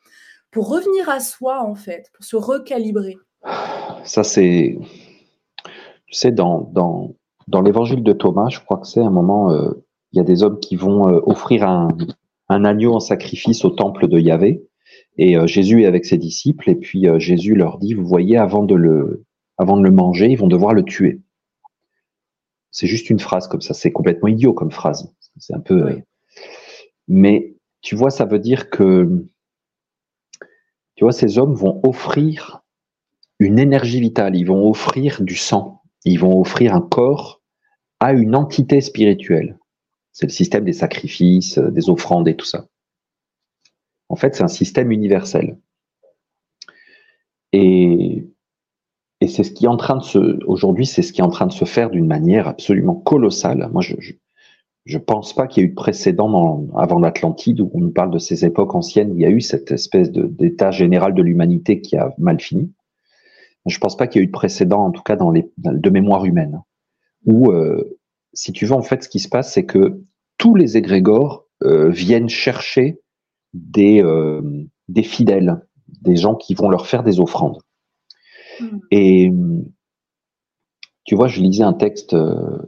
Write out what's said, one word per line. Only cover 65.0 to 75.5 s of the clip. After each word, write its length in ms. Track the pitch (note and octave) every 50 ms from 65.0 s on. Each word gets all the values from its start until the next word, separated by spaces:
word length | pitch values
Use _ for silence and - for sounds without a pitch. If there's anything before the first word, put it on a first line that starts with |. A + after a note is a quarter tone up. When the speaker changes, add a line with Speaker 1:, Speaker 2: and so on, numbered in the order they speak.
| -
Speaker 2:
cas 140 | - -
dans 140 | - F#2+ E2+
les, 200 | E2+ E2 - - _ -
de 320 | - - C#2 D2+ - G2
mémoire 340 | F#2+ G2 G2 - G2 F#2+ F#2+
humaine, 380 | F#2 F2 E2+ D#2 D2 D2 E2 - _ _ _ _ _ _ _ _ _ _ _ _
où, 240 | A2+ A2 A2+ C3 A#2+
euh, 480 | F#2 E2+ D#2+ D#2 D#2+ D2+ C#2+ - - - _ _ _ _ _ _ _
si 200 | - - - F#2+
tu 120 | - -
veux, 100 | A2 C3+
en 80 | C3 A#2
fait, 200 | - C3+ B2 -
ce 40 | -
qui 100 | - -
se 100 | - -
passe, 240 | - B2 B2+ - -
c'est 140 | - F#2
que 340 | - - F#2+ G2 G2 - - - _ _ _ _ _ _ _
tous 160 | - A#3 A3+
les 220 | G3 E3 A#2+ G#2
égrégores, 680 | A2+ G2 F2+ F#2+ F#2+ F#2 G#2+ G#2 A2+ C#3+ D3 - - _ _ _ _ -
euh, 260 | C2+ D#2 D#2 D#2 E2
viennent 380 | F2 F2 F#2 F2 A#2 A#2 A#2 A#2
chercher 720 | - - - C#3 A#2+ A#2 - - - C3+ B2+ C#3 D#3+ - _ _ _ _ _ _ _ _ _ _ -
des, 500 | F2 E2 - - G#2+ G2+ G2+ G#2+ G#2 G2
euh, 380 | E2 D#2+ D#2+ D#2 D#2 D2+ D2+ D2 D2 C#2+ D2 D2 - _ _ _ -
des 140 | F#2 A2 A2+
fidèles, 640 | - - - A#2+ G2+ G2 F#2+ F#2 F2